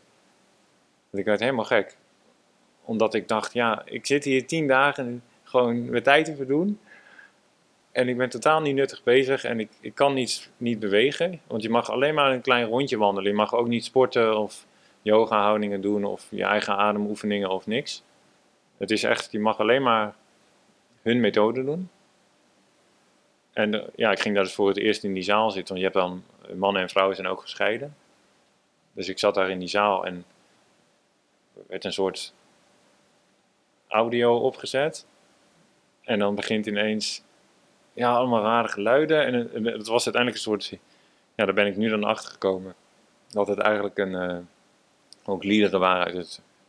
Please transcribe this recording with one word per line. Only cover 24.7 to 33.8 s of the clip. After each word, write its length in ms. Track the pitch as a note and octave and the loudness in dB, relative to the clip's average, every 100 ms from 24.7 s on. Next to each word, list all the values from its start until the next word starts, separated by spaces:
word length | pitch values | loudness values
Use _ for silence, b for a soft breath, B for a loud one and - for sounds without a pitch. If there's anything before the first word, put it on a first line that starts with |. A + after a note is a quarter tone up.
| G2 | 2
eerst 280 | G#2+ G2+ | 0 0
in 80 | G#2 | -2
die 100 | F#2+ | -4
zaal 280 | F#2 G#2 A2 | 0 2 2
zitten, 240 | F#2+ F2+ | -2 -6
want 120 | F#2+ F#2+ | -2 -2
je 60 | |
hebt 140 | F#2+ F2+ | 0 -2
dan, 160 | F2+ - _ G2+ F#2 | -4 -16 _ -14 -2
mannen 240 | G2 G2 | 0 0
en 60 | F#2 | 0
vrouwen 280 | G2 F#2+ F#2+ | 2 2 0
zijn 120 | F#2 | -6
ook 120 | F#2 | -6
gescheiden. 560 | - - G2+ A#2 C#3+ D3 _ _ _ _ _ _ _ _ _ | -8 -4 -2 -2 -8 -16 _ _ _ _ _ _ _ _ _
Dus 160 | - F#2 | -12 -10
ik 100 | F#2+ | -2
zat 160 | G#2 | 0
daar 160 | G2 F#2+ | 2 0
in 80 | F#2 | -2
die 100 | F2+ | -2
zaal 380 | G2+ G#2 F#2+ F2+ | 0 2 2 -2
en 180 | F2+ - _ _ _ _ _ _ _ _ _ _ _ _ - | -10 -16 _ _ _ _ _ _ _ _ _ _ _ _ -20
er 60 | - | -14
werd 160 | F#2+ | -10
een 80 | G2 | -6
soort 400 | F#2 F#2+ - - _ _ _ _ _ _ _ _ _ _ _ _ _ _ _ | -2 -2 -4 -12 _ _ _ _ _ _ _ _ _ _ _ _ _ _ _